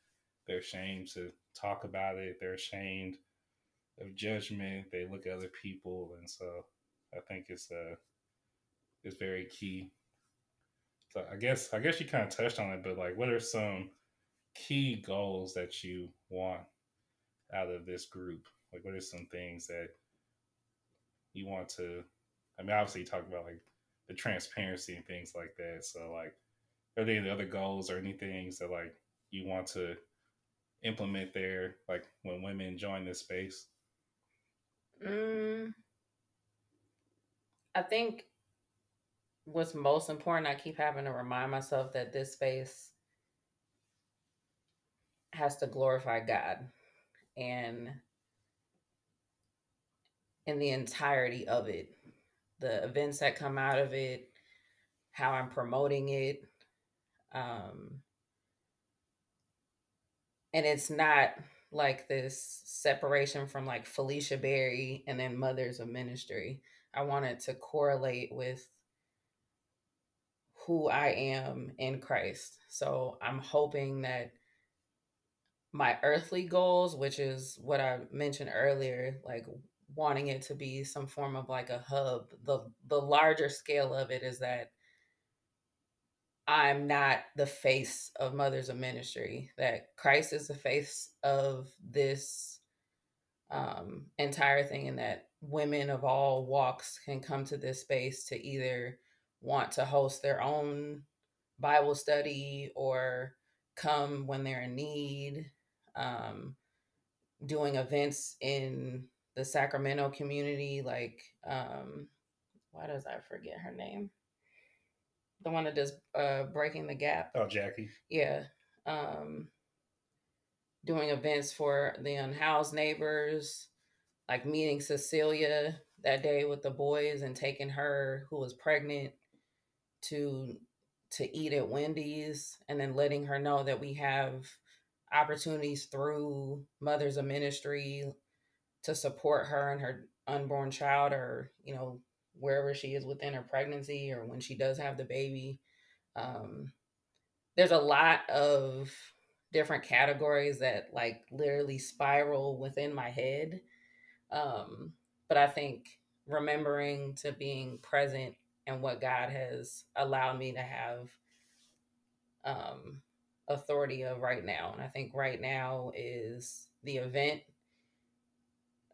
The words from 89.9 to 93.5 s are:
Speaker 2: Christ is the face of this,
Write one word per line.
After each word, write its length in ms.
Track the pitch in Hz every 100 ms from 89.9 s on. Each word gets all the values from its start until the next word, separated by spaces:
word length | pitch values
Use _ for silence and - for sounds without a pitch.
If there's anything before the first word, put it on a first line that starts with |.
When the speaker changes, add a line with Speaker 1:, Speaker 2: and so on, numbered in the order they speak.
| -
Speaker 2:
Christ 360 | 143 143 156
is 140 | 147 147
the 80 |
face 560 | 139 131 143 143 - - _
of 440 | 139 139 139 131 131 -
this, 800 | - 131 139 139 - - - - _ _ _ _ _ _ _ _ _